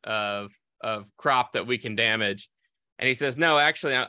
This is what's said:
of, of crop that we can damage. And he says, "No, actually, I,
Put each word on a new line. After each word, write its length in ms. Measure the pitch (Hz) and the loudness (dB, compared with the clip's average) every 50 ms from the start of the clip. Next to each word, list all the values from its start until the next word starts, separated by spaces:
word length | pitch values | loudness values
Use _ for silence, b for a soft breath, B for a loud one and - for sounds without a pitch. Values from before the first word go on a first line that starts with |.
| - | -6
of, 480 | - 110 107 104 104 101 101 101 101 - _ _ _ _ _ | -6 -4 -4 -2 -4 -4 -6 -8 -10 -14 _ _ _ _ _
of 280 | - 110 110 107 98 104 _ - | -6 -6 -6 -6 -8 -14 _ -4
crop 360 | - 151 135 127 120 - - | 0 2 2 2 2 0 -2
that 120 | 113 92 | -4 -2
we 120 | 117 127 110 | -2 -4 -4
can 180 | - 123 107 | -4 -4 -2
damage. 540 | 104 117 113 110 110 107 101 101 101 - - _ _ _ _ _ _ _ _ _ - | 0 0 2 2 2 0 -2 -2 -4 -8 -18 _ _ _ _ _ _ _ _ _ -2
And 80 | - 131 | 0 0
he 60 | 131 | 0
says, 240 | 123 143 135 123 135 | 0 0 -2 0 2
"No, 200 | 165 165 151 147 | 2 4 4 4
actually, 380 | 147 151 - - - 147 131 | 4 4 2 0 -2 -2 0
I, 100 | 127 123 | 0 -2